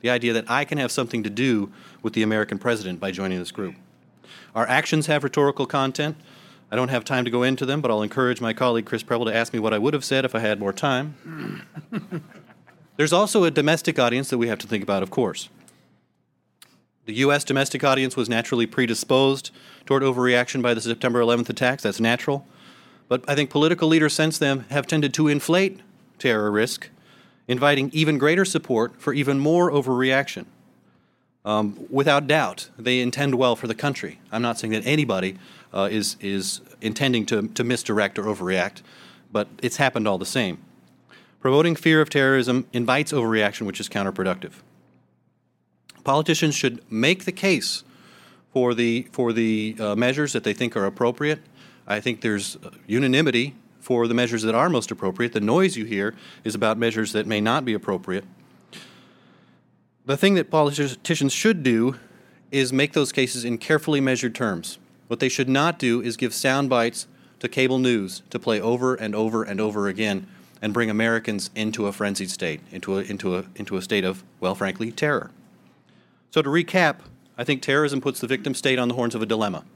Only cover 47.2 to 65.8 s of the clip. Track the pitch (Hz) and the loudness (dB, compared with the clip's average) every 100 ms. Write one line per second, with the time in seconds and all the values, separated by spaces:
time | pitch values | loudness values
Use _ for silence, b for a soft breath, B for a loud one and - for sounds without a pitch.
47.2 | 185 180 196 151 - - - B B B | -2 -2 0 0 0 -6 -10 B B B
48.2 | B B _ 131 123 117 120 117 - - | B B _ 0 0 2 0 0 -4 -2
49.2 | 120 113 110 110 107 110 107 104 123 135 | 0 2 2 0 -2 -4 -2 0 0 0
50.2 | 147 131 113 101 120 110 98 98 120 120 | -2 -2 -2 -2 -2 -2 -2 0 -2 0
51.2 | 147 151 - B B B - 104 123 107 | -2 -2 -6 B B B -6 -4 -2 -4
52.2 | 117 104 101 - - - - 113 135 135 | -2 -2 -4 -10 -16 -18 -4 0 2 4
53.2 | 156 117 139 - - _ - 120 117 117 | 4 2 -2 -8 -20 _ -2 0 2 2
54.2 | 120 117 110 113 170 139 - 107 95 92 | 0 0 0 2 2 2 -2 -4 -4 -2
55.2 | 120 113 104 156 190 127 110 101 104 B | -2 0 2 2 2 0 -4 -4 -4 B
56.2 | B B 113 104 110 110 117 110 107 107 | B B -6 -2 0 2 0 0 -2 -2
57.2 | 104 107 107 135 127 107 - 92 92 92 | -2 0 2 0 0 -4 -2 -4 -4 -6
58.2 | - - - _ _ B B B B B | -8 -16 -20 _ _ B B B B B
59.2 | B B B B B _ _ _ 135 139 | B B B B B _ _ _ -6 0
60.2 | 196 190 - 156 147 143 139 127 - 165 | 4 4 2 2 2 2 -2 -4 -4 0
61.2 | - - 220 185 131 113 120 - B B | 0 2 2 2 2 2 2 -2 B B
62.2 | B B _ 139 127 131 151 160 135 - | B B _ -2 0 0 0 0 0 0
63.2 | 127 123 120 117 - 143 160 147 135 127 | -2 -2 -4 -4 0 0 2 2 2 0
64.2 | 123 110 117 87 - - - _ - 117 | -2 -2 -2 -2 -8 -14 -20 _ -8 -2
65.2 | 131 - 131 135 160 170 | -2 0 0 2 2 0